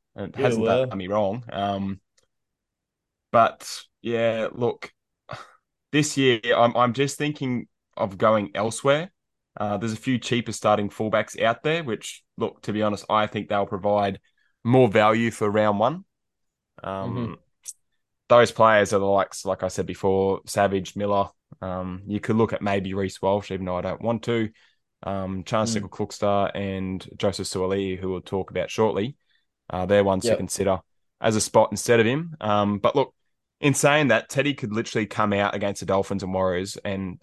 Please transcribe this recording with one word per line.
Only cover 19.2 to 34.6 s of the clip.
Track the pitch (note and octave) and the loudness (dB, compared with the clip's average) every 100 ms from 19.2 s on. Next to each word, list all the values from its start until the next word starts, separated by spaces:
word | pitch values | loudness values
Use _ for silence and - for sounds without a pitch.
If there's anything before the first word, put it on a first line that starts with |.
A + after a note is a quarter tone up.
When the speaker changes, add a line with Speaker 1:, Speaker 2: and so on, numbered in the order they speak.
| F#2+ - F#2+ | 0 -4 -6
Speaker 1:
like | F#2+ | -4
I | F#2 | -4
said | - F2+ | -4 -6
before, | F2 G2 F#2+ G2 F#2+ - | -2 0 2 2 -2 -4
Savage, | - G2+ G2 F2+ - | 0 2 0 -4 -6
Miller. | G2+ G2+ G2 _ _ - | -2 -2 -2 _ _ -12
Um, | F#2 F#2 F#2 F#2 G2 | -8 -6 -8 -10 -6
you | G#2 | -6
could | - A2 | 0 2
look | A2 | 0
at | G#2+ | 0
maybe | G2+ G2+ F#2 | -2 -2 -2
Reece | F#2+ G2 - | -4 -6 -2
Walsh, | F#2+ G2+ G2 | 0 0 -2
even | F#2+ F#2 | -8 -6
though | F2+ | -4
I | |
don't | F2+ F2 | -6 -4
want | A2 A#2 | -4 -4
to. | A2 A#2 G#2+ - _ _ _ _ | -2 -2 -2 -8 _ _ _ _
Um, | - G2 F#2+ F#2+ F2+ | -8 -6 -6 -8 -4
Charnze | A2+ A2 A2+ | -2 0 -2
Speaker 2:
Mm. | G2 | -6
Speaker 1:
Nicoll-Klokstad | - G#2 - G#2 G2+ G2 - | -8 -8 -4 0 0 -2 -4
and | G2 F#2+ F#2+ F#2 - - | -6 -6 -6 -8 -10 -4
Joseph | G#2 F#2+ F#2+ | -2 -2 -6
Suaalii, | F#2+ F#2 G2 G2 F#2 | -4 -2 -2 -2 -4
who | F#2 | -6
we'll | F2+ | -6
talk | - G2 - | -6 -6 -4
about | F#2 F2 | -6 -4
shortly, | - A2 - A2+ - _ _ _ _ - | 0 0 0 -4 -8 _ _ _ _ -10
uh, | F2+ F#2 | -6 2
they're | G2+ | 4
ones | G2 F#2+ | 4 2
to | A2+ | 2
Speaker 2:
Yep. | G2 | 0
Speaker 1:
consider | F2+ - G2 F#2 - _ _ _ | -2 -2 0 0 -4 _ _ _
as | - G#2+ | 0 0
a | |
spot | - A#2 A2 | 2 4 4
instead | G#2 - A#2 | 2 2 4
of | A2 | 4
him. | C#3 E3+ D#3 | 0 -4 -6
Um, | G#2+ G#2 G2+ G2+ | 0 2 2 2
but | A#2 C#3+ | 0 2
look, | B2+ _ _ _ _ _ | 0 _ _ _ _ _
in | D3 | -2
saying | C3+ C#3+ D3 C#3+ | 2 4 4 4
that, | A2+ - | 2 0
Teddy | C#3 C#3 | -2 -2
could | C#3 | -2